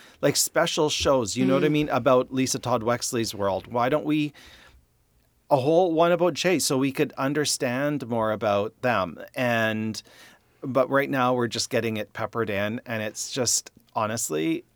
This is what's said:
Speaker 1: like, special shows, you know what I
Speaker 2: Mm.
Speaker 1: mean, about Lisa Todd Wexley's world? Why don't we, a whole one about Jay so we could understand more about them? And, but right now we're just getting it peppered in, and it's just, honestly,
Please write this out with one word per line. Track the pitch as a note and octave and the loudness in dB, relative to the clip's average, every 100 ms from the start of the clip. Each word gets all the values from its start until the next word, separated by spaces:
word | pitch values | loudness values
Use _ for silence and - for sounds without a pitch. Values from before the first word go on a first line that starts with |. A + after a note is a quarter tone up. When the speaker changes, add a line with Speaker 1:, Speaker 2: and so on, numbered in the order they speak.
| - - | -20 -2
Speaker 1:
like, | D3 - | 0 2
special | - D#3 E3 - D3+ | 0 0 0 0 -2
shows, | - D#3+ C3+ A2 A#2+ | 0 2 2 0 0
you | C3 | 2
know | |
what | C3+ | 2
I | D3+ | 2
Speaker 2:
Mm. | |
Speaker 1:
mean, | D3+ D3+ | 2 0
about | C3 C3+ B2+ B2+ | 0 4 4 2
Lisa | C3 C3 B2+ | 0 -2 -2
Todd | A#2+ B2 | -2 0
Wexley's | A2 A#2+ - A#2+ G#2+ | 0 -2 -2 -2 -2
world? | G2+ G2 F#2+ G#2 | -2 -2 -2 -2
Why | A#2+ B2+ | -2 0
don't | D3+ | 0
we, | D3+ D3+ D3 - - - - - _ _ _ _ _ _ - | 0 0 -2 -6 -20 -20 -20 -20 _ _ _ _ _ _ 0
a | C#3+ | 2
whole | C#3 E3 F#3 | 4 4 4
one | D#3+ E3+ | 4 4
about | F3 F3 | 4 2
Jay | C#3 F3+ D3 | 2 0 2
so | - C3 | 2 0
we | C#3 | 0
could | C3+ C#3 | 0 -2
understand | - C3+ D3 C#3 - C3 B2+ D3 D3 A#2 | -2 -2 0 -2 -2 -2 -2 -2 -4 -4
more | A#2 A2 | -2 0
about | G#2+ A2 G2+ G#2 - | 0 2 2 0 -4
them? | B2+ G#2+ F2+ - - | 0 0 -2 -6 -10
And, | - B2 A#2 A2+ A2 A2 G#2+ - - - - _ _ | -4 0 2 0 0 -4 -6 -12 -20 -20 -20 _ _
but | C#3 B2+ B2+ | -2 0 2
right | C3+ C#3 | 2 0
now | C3+ B2 | 0 2
we're | B2+ A#2 | 2 0
just | A2+ - | -2 -2
getting | A#2+ A2+ A2 | -2 0 -2
it | - | -6
peppered | - A2 A#2 G#2+ | -8 -6 -4 -2
in, | G2 G#2 A#2 | -2 -2 -4
and | - A2+ | -6 -6
it's | G#2+ - - | -6 -8 -8
just, | C3+ A#2 - - - _ | -4 -2 -2 -4 -16 _
honestly, | A#2 G#2+ A#2 - D3+ D#3+ D#3+ - | -4 -2 -2 -4 -2 -2 -2 -6